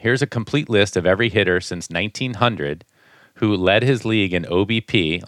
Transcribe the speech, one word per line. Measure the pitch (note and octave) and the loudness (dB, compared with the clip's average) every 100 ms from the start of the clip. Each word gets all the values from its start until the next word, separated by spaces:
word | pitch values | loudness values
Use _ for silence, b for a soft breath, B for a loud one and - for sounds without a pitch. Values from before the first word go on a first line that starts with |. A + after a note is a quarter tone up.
Here's | A2+ B2+ | -2 0
a | C#3+ | -2
complete | A#2+ G#2+ D3 D3+ | -4 -2 -4 0
list | G#2+ G2+ F2+ | 2 2 2
of | F2 | 2
every | F#2+ A#2 | 2 2
hitter | G#2 F#2 F#2 | 2 2 0
since | - F2+ - | -2 -8 -6
nineteen | - G#2 - C3 | -6 -6 -6 -8
hundred | A#2+ A#2+ G2+ C#2+ D#2+ - b b b b | -2 -2 0 -4 -6 -12 b b b b
who | - A2 G2 | -4 0 2
led | F#2 G#2 | 4 4
his | B2 B2+ | 4 0
league | A2 A2 G2 | 0 0 0
in | F2 D#2+ | -2 0
O | F2 | 0
B | G2 F#2 | 0 -2
P, | - A2 D#2+ F2 | -2 0 0 -2